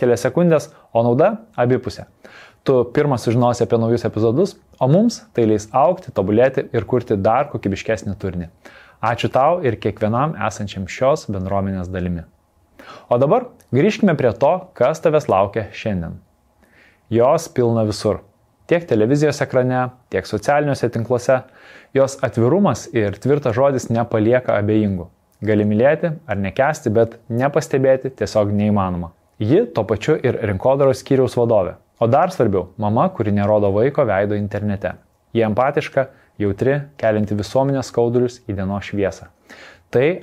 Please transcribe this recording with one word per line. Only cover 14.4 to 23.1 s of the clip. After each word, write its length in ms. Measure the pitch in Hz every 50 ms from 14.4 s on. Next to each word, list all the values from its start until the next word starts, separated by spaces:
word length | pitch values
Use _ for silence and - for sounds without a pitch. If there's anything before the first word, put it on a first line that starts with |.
| 139 143 175 185 180 - _ -
kas 240 | 117 135 160 - -
tavęs 260 | 170 151 151 143 -
laukia 360 | 101 95 101 104 - 113 104 - -
šiandien. 420 | - - 113 101 90 82 82 90 92 - _ _ _ _ _ _ _ _ _ _ _ _ _ _ _ _ _
Jos 380 | 110 113 117 131 156 160 160 - -
pilna 320 | 135 123 117 117 113 110 104
visur. 340 | 101 - - 107 95 92 - _ _ _ _ _ _ _ _ -
Tiek 180 | 160 170 170 -
televizijos 540 | 127 110 107 117 143 147 151 151 139 - 135
ekrane, 440 | - - 131 127 127 127 127 127 123 - - _ _
tiek 180 | - 95 92 -
socialiniuose 600 | - 104 - - 143 147 147 143 131 - - 117
tinkluose. 520 | - 117 113 - 127 120 - - 131 - - - _ - - - - - - _ -
Jos 240 | 135 135 131 - - -
atvirumas 600 | 120 - 120 113 123 151 196 208 170 120 - - -
ir 300 | - 120 104 101